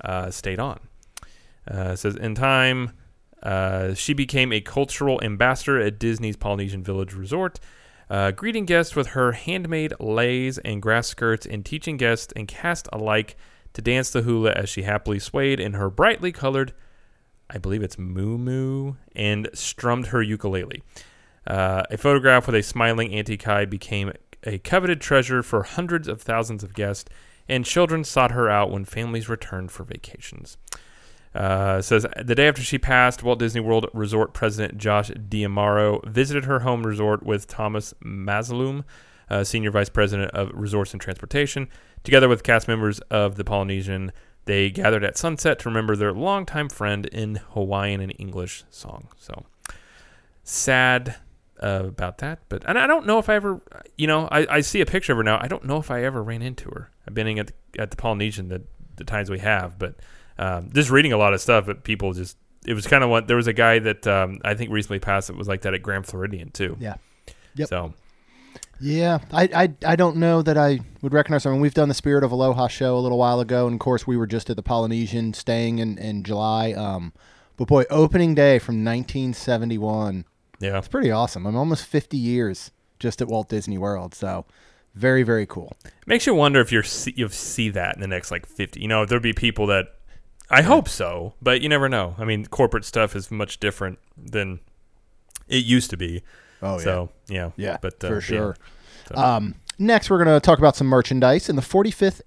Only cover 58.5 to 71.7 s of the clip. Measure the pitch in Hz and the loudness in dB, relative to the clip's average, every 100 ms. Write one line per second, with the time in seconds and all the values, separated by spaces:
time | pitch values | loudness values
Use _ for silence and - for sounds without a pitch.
58.5 | 92 - - - - - 107 101 92 104 | -10 -12 -18 -18 -14 -6 -6 -4 -4 0
59.5 | 101 90 95 87 - - - - - 95 | 0 -2 -8 -10 -10 -20 -20 -18 -6 -4
60.5 | 87 90 139 131 135 151 107 104 95 - | -4 0 2 6 4 6 4 4 2 4
61.5 | 113 98 101 - 107 98 90 90 - _ | 2 2 -6 -6 -4 -4 -4 -10 -14 _
62.5 | _ - 107 - 139 123 117 110 120 117 | _ -6 -6 2 4 6 2 4 2 2
63.5 | 113 117 113 110 101 107 98 92 95 101 | 4 4 4 2 -2 0 2 0 -4 -4
64.5 | 107 113 107 98 98 104 98 95 92 101 | -4 -2 -4 -2 -4 0 -2 -2 -8 -4
65.5 | 95 98 95 98 95 95 92 101 95 80 | -4 -2 -4 -2 -4 -6 -8 -6 -8 -12
66.5 | - 92 90 110 95 - _ - - _ | -6 -6 -6 -10 -12 -18 _ -20 -20 _
67.5 | - 151 90 82 - _ _ _ _ - | -8 -4 -4 -6 -12 _ _ _ _ -20
68.5 | - - - 139 156 170 160 - 160 190 | -20 -20 -8 -4 0 2 0 0 0 2
69.5 | 165 185 139 160 165 175 160 170 165 156 | 4 2 0 2 4 4 4 4 4 4
70.5 | 151 143 131 - - 135 147 147 147 139 | 4 4 2 -4 -8 2 2 4 2 2
71.5 | 135 147 | 2 4